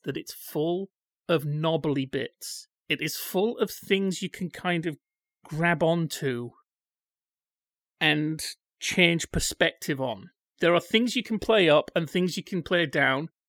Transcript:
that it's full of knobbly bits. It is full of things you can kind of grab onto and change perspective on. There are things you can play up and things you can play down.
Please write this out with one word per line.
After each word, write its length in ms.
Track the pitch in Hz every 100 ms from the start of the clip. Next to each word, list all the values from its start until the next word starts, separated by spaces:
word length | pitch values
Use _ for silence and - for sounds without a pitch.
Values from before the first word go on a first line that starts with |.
that 120 | - -
it's 160 | -
full 560 | - - 156 165 175 196 _ _ _ -
of 180 | 160 147
knobbly 600 | 151 160 160 151 135 135
bits. 640 | 135 - _ - - - _ -
It 140 | 151
is 160 | 156 -
full 400 | - 185 220 -
of 140 | 202
things 500 | - - 196 196 170
you 80 | 185
can 220 | - 180
kind 340 | - 180 170 165
of 120 | 147 _ _ _ _
grab 380 | - 151 170 160
onto 680 | 165 170 160 - 139 120 120 - _ _ _ _ _ _ _ _ _ _ _ _ _ -
and 440 | 156 151 151 156 - - _ _
change 520 | - - 170 165 -
perspective 680 | 160 - - 165 - - 135
on. 300 | 127 98 - _ _ _
There 160 | 170 170
are 40 |
things 360 | - 220 240 247
you 80 |
can 160 | - 220
play 300 | - 220 170
up 220 | 147 - 170
and 140 | 160
things 280 | 185 180 175
you 60 |
can 200 | - 185
play 220 | - 175 156
down. 440 | 151 135 135 165 _